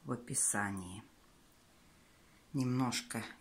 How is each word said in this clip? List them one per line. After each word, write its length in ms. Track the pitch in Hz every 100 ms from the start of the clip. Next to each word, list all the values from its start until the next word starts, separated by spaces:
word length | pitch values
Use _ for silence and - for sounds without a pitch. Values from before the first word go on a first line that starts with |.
в 80 | -
описании. 920 | 120 - 131 - 104 101 98 90 95 - - - - - - - - - - - - - - -
Немножко 680 | 139 127 127 127 117 - 117 107 -